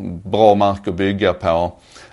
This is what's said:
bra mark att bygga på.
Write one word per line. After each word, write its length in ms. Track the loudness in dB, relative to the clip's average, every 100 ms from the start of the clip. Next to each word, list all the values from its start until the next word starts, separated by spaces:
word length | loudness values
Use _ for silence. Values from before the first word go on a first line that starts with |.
| -12 -12 -6
bra 260 | 2 4 4
mark 320 | 2 -2 -6
att 80 | -4
bygga 380 | -2 0 -2
på. 380 | 0 -2 -2 -2 -8 _ -20 -8